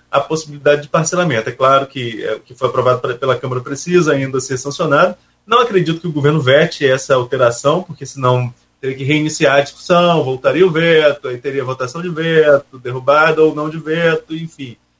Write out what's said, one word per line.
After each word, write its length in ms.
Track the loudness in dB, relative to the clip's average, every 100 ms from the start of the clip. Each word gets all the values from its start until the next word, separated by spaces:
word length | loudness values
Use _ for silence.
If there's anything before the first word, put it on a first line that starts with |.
| _
a 120 | -4
possibilidade 600 | -2 -6 -8 -2 0 0
de 40 | 0
parcelamento. 640 | -4 -2 -2 -2 -2 -4
É 20 |
claro 340 | 0 2 2 0
que, 380 | -8 -10 -8
é, 120 | -8 -8
o 40 |
que 160 | -10 -6
foi 140 | -4
aprovado 320 | 0 0 0
pra, 120 | -2
pela 220 | -4 -2 -2
Câmara 240 | -4 -8
precisa 540 | -8 -10 0 2 2
ainda 260 | 0 -2 -4
ser 180 | -4 -6
sancionado. 580 | -6 -4 0 2 2 -2 _ _ 0
Não 160 | 0
acredito 380 | 2 0 0 -4
que 80 | -4
o 40 |
governo 280 | -2 0 2
vete 460 | 4 4 2 0 0
essa 300 | 0 0 0
alteração, 680 | 0 0 0 0 -2 -2
porque 220 | -4 -14 -14
senão 480 | -4 0 0 -2 -10 _ _
teria 140 | -8 -6
que 80 |
reiniciar 540 | -2 0 -2 0 2 2
a 40 |
discussão, 600 | 0 -4 0 2 4 2
voltaria 420 | 0 -2 0 4 2
o 60 |
veto, 560 | 2 2 4 4 0 -6
aí 100 | -8
teria 260 | -6 -4
votação 380 | -4 -6 -6 -6
de 80 | -8
veto, 680 | -4 0 4 4 4 0 -14
derrubada 640 | -10 -4 2 4 4 4
ou 100 | 2 2
não 140 | -6
de 80 | -8
veto, 580 | -6 -2 0 0 -4 -10
enfim. 420 | -10 -12 -16 -16 _